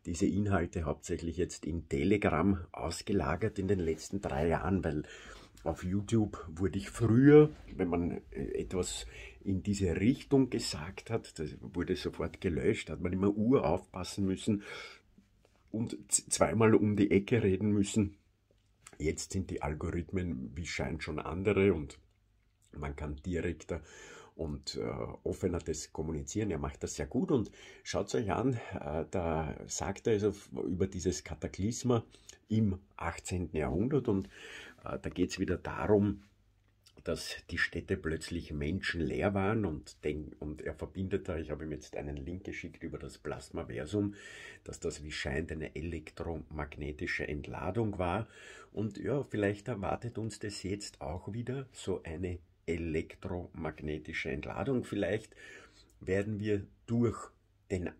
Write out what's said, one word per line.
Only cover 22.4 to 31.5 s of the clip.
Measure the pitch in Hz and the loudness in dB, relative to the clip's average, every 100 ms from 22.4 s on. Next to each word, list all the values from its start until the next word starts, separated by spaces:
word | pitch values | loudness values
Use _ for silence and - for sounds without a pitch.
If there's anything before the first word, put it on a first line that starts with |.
| _ _ _ 78 | _ _ _ -8
man | 73 71 | -8 -6
kann | 76 71 | -8 -6
direkter | 90 85 87 82 - 85 - - - - - - | -4 -2 -2 -4 -6 -8 -8 -20 -20 -20 -18 -8
und, | 80 69 - - | -6 -6 -8 -6
äh, | 55 - 58 - | -4 -4 -6 -6
offener | - - 95 85 | -6 -2 0 0
das | - 76 - | -4 -6 -6
kommunizieren. | - 80 76 71 104 107 | -6 -4 -4 -4 -2 -2
Er | 78 | -2
macht | 71 - | -4 -4
das | 95 - | -8 -6
sehr | 71 | -2
gut | 123 185 | 0 2
und | 139 98 - - - | 2 0 -8 -20 -18
schaut's | - 90 101 131 | -4 -2 0 0
euch | 107 | 0
an, | 85 123 117 - 92 | 2 2 0 -4 -8
äh, | 71 78 80 | -4 -4 -2
da | 95 82 78 76 50 50 | 0 0 0 -2 -6 -8
sagt | - 76 101 - | -6 -4 -2 2
er | |
also | 104 104 | 4 2
f-, | 98 - 64 - | 0 -8 -6 -2
über | 87 95 | 0 0
dieses | 92 90 85 | 0 0 -2
Kataklysma | - - 80 | -4 -6 -6